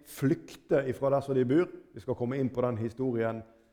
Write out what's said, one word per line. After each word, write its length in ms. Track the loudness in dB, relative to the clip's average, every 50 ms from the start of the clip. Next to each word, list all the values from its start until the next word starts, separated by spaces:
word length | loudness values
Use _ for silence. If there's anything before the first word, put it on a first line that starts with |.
| -12 -20
flykter 800 | -6 0 2 2 2 0 -2 -8 -20 -16 _ 0 2 2 2 0
ifra 220 | -2 0 0 2 2
der 100 | 2 2
som 140 | 2 2 2
de 60 | 4
bor. 220 | 4 4 2 2 0 -4 -12 -20 _ -20
Vi 80 | -10 -8
skal 160 | -6 -4 -2
komme 200 | -2 -2 -2 0
inn 100 | -2 -2
på 140 | 0 0 -2
den 160 | 0 0 -2
historien 640 | -4 -4 -4 -4 -2 -2 0 0 0 -2 -2 -4 -10 -14 -20 _ _ _